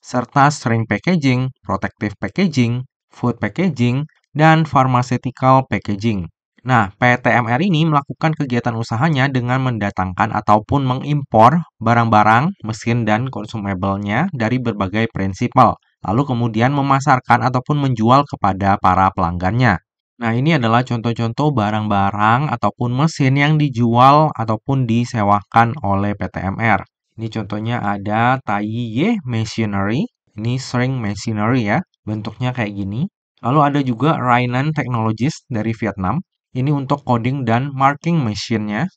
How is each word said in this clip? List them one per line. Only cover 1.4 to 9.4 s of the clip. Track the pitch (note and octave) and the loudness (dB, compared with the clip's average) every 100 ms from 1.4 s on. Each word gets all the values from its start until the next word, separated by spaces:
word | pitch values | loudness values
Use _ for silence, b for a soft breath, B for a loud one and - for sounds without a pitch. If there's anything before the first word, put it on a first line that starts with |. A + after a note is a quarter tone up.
| C3 - | -2 -6
protective | - G2 G2+ _ G#2 G2 | -6 -4 -4 _ -6 -4
packaging, | G2 - F#3+ C#3+ A#2 B2 C3 _ _ | -6 -2 0 2 0 -2 -8 _ _
food | - A#2+ A2+ | -4 -4 -2
packaging, | G#2 - F#3 A2+ A#2+ B2+ D#3 _ _ C#3 | -6 -2 -2 0 0 0 -4 _ _ 2
dan | D#3+ D#3+ D#3 | 4 4 4
pharmaceutical | C#3 C3 B2 B2 B2 B2 - C3 C3 C3 | 2 2 2 0 -2 -4 0 4 4 2
packaging. | G#2 - G2+ A#2 G2+ E2 _ _ _ B2 | -6 -4 -2 -2 -2 -6 _ _ _ 0
Nah, | B2 G2 - | 0 0 0
P | B2 A#2+ | 0 2
T | B2+ | 2
M | A#2 A2+ | 0 0
R | B2 | 0
ini | G3 D#3 D#3+ | 0 2 2
melakukan | D3 - B2+ D#3+ D#3+ | 0 -2 -4 -2 -2
kegiatan | C#3+ A#2+ B2 A2+ | -2 -2 -2 -4
usahanya | A2+ A2+ D#3+ C#3+ C3+ | -4 0 0 2 0
dengan | B2+ | 0